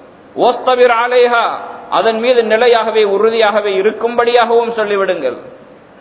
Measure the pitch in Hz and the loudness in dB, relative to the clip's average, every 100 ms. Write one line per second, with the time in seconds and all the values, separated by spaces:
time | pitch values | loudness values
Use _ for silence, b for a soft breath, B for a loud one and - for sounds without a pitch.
0 | - - - - 214 240 254 247 247 226 | -20 -20 -14 -2 0 0 0 2 2 2
1 | 247 247 240 233 190 131 - - - 165 | 0 2 2 2 -2 -6 -12 -16 -4 -2
2 | 214 220 240 240 220 220 240 233 220 220 | 0 0 0 0 2 2 2 2 0 0
3 | 208 196 220 226 214 214 208 190 202 214 | 0 0 0 2 0 0 -2 0 -2 -2
4 | 233 240 233 240 233 233 233 226 208 202 | -2 0 2 2 2 0 0 -4 -4 -2
5 | 185 175 131 117 - - - - - - | -2 -4 -6 -8 -14 -20 -20 -20 -20 -20